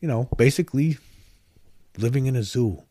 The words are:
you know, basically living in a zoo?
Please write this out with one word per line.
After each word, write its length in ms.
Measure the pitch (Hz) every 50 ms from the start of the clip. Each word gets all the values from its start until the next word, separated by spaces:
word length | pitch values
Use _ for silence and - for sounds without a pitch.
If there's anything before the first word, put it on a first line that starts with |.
you 60 | 175
know, 220 | 156 120 113 127 - -
basically 600 | - 117 135 - - 170 - - 135 147 160 147 - - - - - - - _ _ _ _ _ - - - - - - _ - 98
living 280 | 110 117 127 139 131
in 100 | 131 127
a 80 | 123 104
zoo? 400 | - - 123 120 107 87 - - _